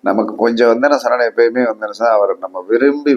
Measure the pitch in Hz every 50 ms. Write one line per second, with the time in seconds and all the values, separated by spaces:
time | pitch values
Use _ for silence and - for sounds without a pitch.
0 | - 98 98 107 110 104 104 - 110 117 120 113 120 117 117 120 131 147 143 131
1 | 120 120 120 123 120 117 113 117 117 117 117 127 123 117 110 107 110 107 101 101
2 | 113 117 113 107 101 98 92 90 92 92 92 92 90 95 110 117 131 143 139 147
3 | 147 147 139